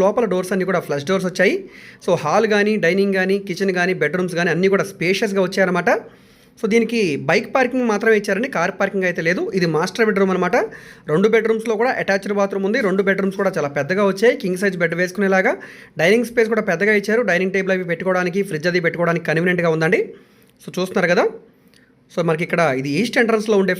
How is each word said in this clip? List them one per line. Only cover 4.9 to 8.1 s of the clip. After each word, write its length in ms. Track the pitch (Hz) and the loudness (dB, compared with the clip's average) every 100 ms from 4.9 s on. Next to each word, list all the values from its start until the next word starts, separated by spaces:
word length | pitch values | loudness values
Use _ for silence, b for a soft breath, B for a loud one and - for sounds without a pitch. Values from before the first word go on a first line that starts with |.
స్పేషియస్‌గా 500 | - 165 196 220 196 180 | -4 -2 -2 -2 0 -2
వచ్చాయన్నమాట. 420 | 196 190 180 175 359 - B B B B - | 0 0 0 0 0 -2 B B B B -8
So, 60 | 214 | 0
దీనికి 280 | 233 226 233 185 139 139 | 2 2 0 0 -2 0
బైక్ 200 | 185 233 | 0 0
పార్కింగ్ 300 | 269 254 254 240 | 0 0 0 0
మాత్రమే 240 | 202 226 | 2 2